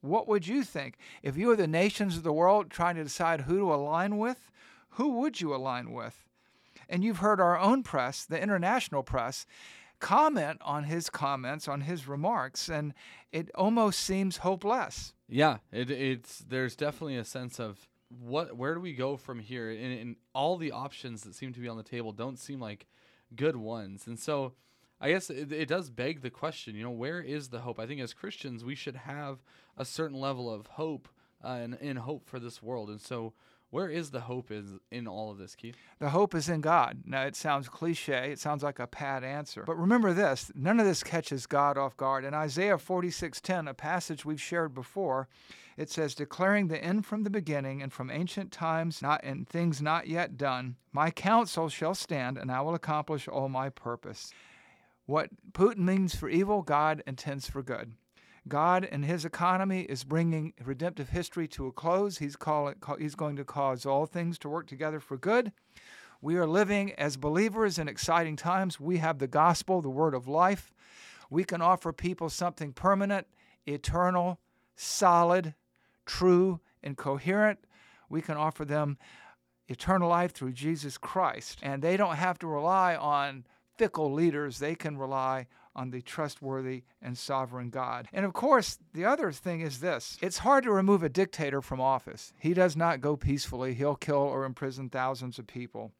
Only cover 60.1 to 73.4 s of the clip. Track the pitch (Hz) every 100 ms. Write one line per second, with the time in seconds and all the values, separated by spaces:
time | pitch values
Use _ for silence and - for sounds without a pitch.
60.1 | 160 170 160 156 - 123 131 170 - 135
61.1 | 175 170 - 156 - 135 127 160 180 202
62.1 | 185 147 143 - 151 143 139 - 147 151
63.1 | 147 151 143 135 - 139 127 139 135 156
64.1 | 175 170 165 147 156 160 135 156 156 -
65.1 | 131 170 226 233 - _ - - - -
66.1 | - 143 170 165 175 202 202 196 - 143
67.1 | 135 147 160 220 208 214 170 151 113 -
68.1 | 170 165 151 170 185 190 - 143 180 160
69.1 | 151 131 151 160 170 - 185 147 131 160
70.1 | 131 123 151 185 202 - _ - - -
71.1 | - - 139 185 170 170 180 165 143 175
72.1 | 180 165 - 175 - 151 127 180 196 196
73.1 | 202 - _